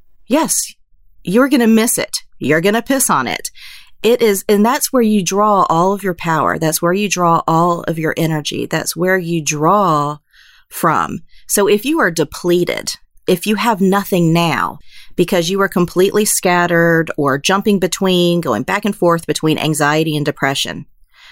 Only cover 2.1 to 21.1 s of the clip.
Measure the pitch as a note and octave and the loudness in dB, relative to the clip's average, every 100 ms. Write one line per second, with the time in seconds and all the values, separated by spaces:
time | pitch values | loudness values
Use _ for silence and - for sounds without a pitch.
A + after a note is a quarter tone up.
2.1 | - - - B2 D#3 F#3 A3 - - - | -10 -12 -6 0 2 2 0 0 0 0
3.1 | D3 A#2 - - - - - - - G#3+ | 0 -2 -6 -10 -14 -20 -20 -20 -2 2
4.1 | B3 A3+ G3 - G3+ G#3+ C#4+ - C4 A3 | 4 2 2 2 2 2 0 0 2 2
5.1 | G#3+ E3+ F#3+ G#3+ G3+ - D#3+ F#3 G3+ G3 | 2 0 0 2 2 2 2 2 0 -4
6.1 | E3+ E3+ D#3 G2 D3+ D#3+ D#3 F3 F#3+ G#3 | -4 -2 0 0 0 -2 0 0 0 -2
7.1 | F3+ F3 E3 - E3 F3 E3+ - E3 D#3 | 0 2 2 2 2 2 0 -4 -4 -4
8.1 | - D#3+ D#3 D3 - - D#3+ - E3 F3+ | -2 -2 -2 -4 -6 -4 -4 -4 -2 0
9.1 | F#3+ E3 E3+ C#3+ D3+ D#3+ G3+ F#3+ D3+ D3 | 0 0 -4 -4 0 2 4 2 2 -2
10.1 | D3 _ _ - - _ - E3+ B2+ D#2+ | -6 _ _ -20 -20 _ -2 0 0 -2
11.1 | - - - - - G3 G#3 C4 D#4+ G#3 | -6 -14 -20 -4 0 2 2 0 0 0
12.1 | E3+ D3+ - F3 F3 E3+ G#1+ - - - | -2 -4 -4 -2 0 0 -4 -8 -12 -18
13.1 | _ - F3 G3+ G#3 A3+ G3+ F#3+ G3 F#3+ | _ -2 -2 0 -2 0 2 2 0 0
14.1 | F#3 E3+ E3 E3+ A#2+ E2+ - - - - | 0 2 2 0 -2 -4 -8 -18 -20 -8
15.1 | - E3+ F#3 E3 G3 F#3+ F#3 F3 F3 G3 | -4 0 0 0 -2 0 0 0 2 0
16.1 | - G#3+ - F#3 F3 F3 E3+ E3+ E3 E3 | 2 0 0 0 0 2 2 2 2 0
17.1 | - C#3+ C3+ - F#3+ G#3 G3+ F3+ - F#3+ | -2 -2 0 0 0 0 0 -2 -2 0
18.1 | F3+ F3 F3 D#3+ G#2+ C3 G3 G#3 G3+ F3 | 2 2 0 -2 -2 -2 -4 -4 0 0
19.1 | E3 - - D#3 D#3 D3+ D3 D3 D#3 D#3+ | 2 -2 -2 0 0 0 0 2 2 0
20.1 | D3+ D3 - C3+ C3+ - - - _ _ | -2 -4 -2 -2 -2 -6 -8 -14 _ _